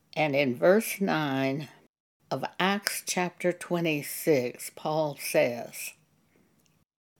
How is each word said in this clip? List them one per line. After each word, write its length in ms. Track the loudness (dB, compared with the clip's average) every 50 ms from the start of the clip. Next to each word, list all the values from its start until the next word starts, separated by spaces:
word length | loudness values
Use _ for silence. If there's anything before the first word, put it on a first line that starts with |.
| _ _ -2
and 220 | -2 0 2 2
in 180 | 2 2 0 0
verse 460 | 4 6 6 6 6 4 -2 -4 -2
nine, 680 | 0 0 0 0 0 0 0 0 0 0 -2 -4 -6 -10 -14 -20 _ _ _ _ _ _ _ _ _ -6
of 140 | -6 -4 -4 -6 -4 0
Acts 440 | 0 0 0 0 -2 -4 -4 -4 -6
chapter 460 | -4 -2 -2 -2 -2 -4 -2 -2 -2
twenty-six, 1160 | -2 -2 -4 -2 -2 0 0 0 0 -2 -4 -6 -8 -2 2 4 4 4 2 -2 -6 -8 -14 -14 -14
Paul 420 | -8 -4 -2 0 0 0 0 -2 -6
says, 720 | -8 0 2 2 2 2 0 -6 -10 -12 -12 -14 -14 -14 -16 _ _ _ _ _ _ _ _ _ _ _ _ _ _ _ _ _ _ _ _ _ _ _ _